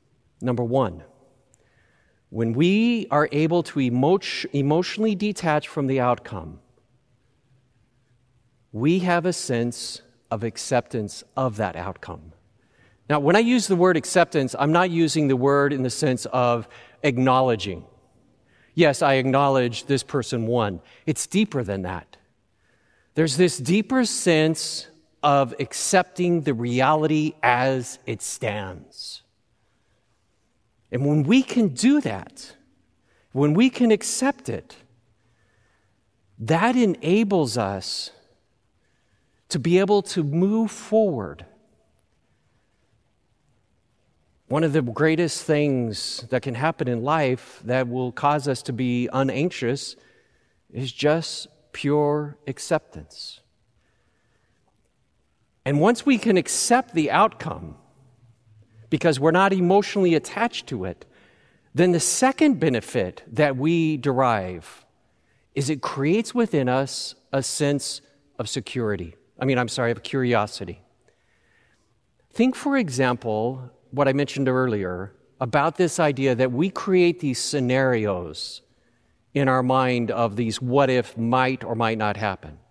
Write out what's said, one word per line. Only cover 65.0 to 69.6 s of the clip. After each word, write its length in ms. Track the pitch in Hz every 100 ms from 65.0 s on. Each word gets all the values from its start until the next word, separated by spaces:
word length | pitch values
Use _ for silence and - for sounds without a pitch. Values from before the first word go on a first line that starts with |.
| _ _ _ _ _ -
is 140 | 139
it 120 | 147
creates 540 | - - 143 202 226 247
within 320 | 226 151 127
us 480 | 127 135 - - - -
a 100 | 135
sense 600 | 123 - 143 143 - - _ _ _ -
of 120 | 107
security. 680 | - 110 127 110 101 85 - _ -
I 60 | 131
mean, 120 |
I'm 120 | 123